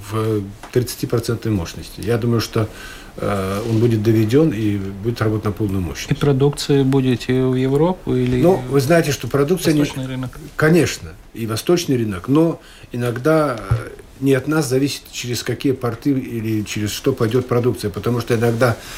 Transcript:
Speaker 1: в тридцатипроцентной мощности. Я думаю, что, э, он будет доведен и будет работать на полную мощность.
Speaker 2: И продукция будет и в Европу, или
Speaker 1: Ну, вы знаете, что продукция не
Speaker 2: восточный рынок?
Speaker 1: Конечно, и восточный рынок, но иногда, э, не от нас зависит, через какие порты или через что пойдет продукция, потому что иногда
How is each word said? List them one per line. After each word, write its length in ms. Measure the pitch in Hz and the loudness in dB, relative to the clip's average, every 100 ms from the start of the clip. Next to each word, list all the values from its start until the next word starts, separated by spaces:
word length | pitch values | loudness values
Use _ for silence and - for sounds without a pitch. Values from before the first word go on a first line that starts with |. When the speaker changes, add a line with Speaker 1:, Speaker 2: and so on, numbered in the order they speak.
| 101 | -6
Speaker 1:
в 320 | 110 110 107 98 104 - | -4 0 -2 -4 -12 -4
тридцатипроцентной 760 | 127 120 - 123 123 117 113 113 | -2 -2 -4 -2 -2 -2 -4 -2
мощности. 500 | 104 80 - 82 - | -2 -2 -10 -14 -8
Я 160 | 90 117 | -2 0
думаю, 220 | 117 117 | 0 0
что, 280 | - 117 107 - - - - - | 0 -2 -4 -6 -16 -16 -16 -8
э, 440 | 104 101 95 98 117 | -4 -2 -2 -4 0
он 100 | 110 | 2
будет 220 | 120 110 | 4 2
доведен 460 | 104 110 107 135 160 | 2 2 4 4 4
и 260 | 110 107 101 | 2 -2 -2
будет 440 | 95 98 110 117 | -4 -6 -4 -2
работать 260 | 113 107 107 | 0 0 -2
на 40 | |
полную 280 | 101 107 95 | -2 -2 -2
мощность. 300 | 87 - - | -4 -6 -4
Speaker 2:
И 20 | |
продукция 680 | - 143 135 143 143 - 143 | 0 2 4 2 2 2 4
будет 440 | 135 135 131 120 - | 4 4 2 0 0
и 40 | |
в 240 | 127 131 127 | 0 2 2
Европу, 580 | 131 139 170 185 - | 2 2 2 0 -2
или 260 | 127 127 127 | 0 2 4
Speaker 1:
Ну, 220 | 160 190 127 | 4 4 2
вы 100 | 139 | 0
знаете, 300 | 131 170 147 | 4 4 4
что 160 | 135 120 | -2 -2
продукция 460 | 139 143 180 170 | 0 2 2 2
не 60 | 151 | 2
Speaker 2:
восточный 260 | 143 139 131 | 2 -2 -8
рынок? 320 | 127 127 - - | -6 -8 -10 -12
Speaker 1:
Конечно, 540 | - 156 170 123 - 80 - - | 0 4 6 4 -2 -12 -16 -16
и 120 | - 113 | -8 -6
восточный 500 | 113 - 175 170 127 | -4 0 0 2 0
рынок, 320 | 110 92 90 | 0 -4 2
но 320 | 143 165 151 - - - | 4 4 0 -10 -20 -12
иногда, 640 | 120 120 113 139 156 151 113 98 | -4 -4 0 2 2 2 -2 -2
э, 40 | 113 - - - - | -2 -4 -14 -20 -4
не 140 | 135 | 2
от 120 | 131 143 | 2 2
нас 220 | 156 139 | 0 2
зависит, 340 | 131 139 - - | 2 0 -4 -12
через 320 | - 123 120 | -10 -6 -6
какие 300 | - 117 143 | -4 -2 -2
порты 380 | 123 120 110 147 | 0 -2 -4 -2
или 500 | 135 127 117 110 107 | -2 -2 -4 -2 -2
через 280 | 101 110 104 | -2 -4 -4
что 200 | - 143 | -2 -2
пойдет 360 | 135 113 127 120 | 0 0 0 0
продукция, 420 | 123 120 110 104 | 0 0 0 -4
потому 300 | 95 110 120 | -4 -2 -2
что 160 | - 117 | 0 0
иногда 400 | 117 117 123 113 - | 2 4 2 2 -6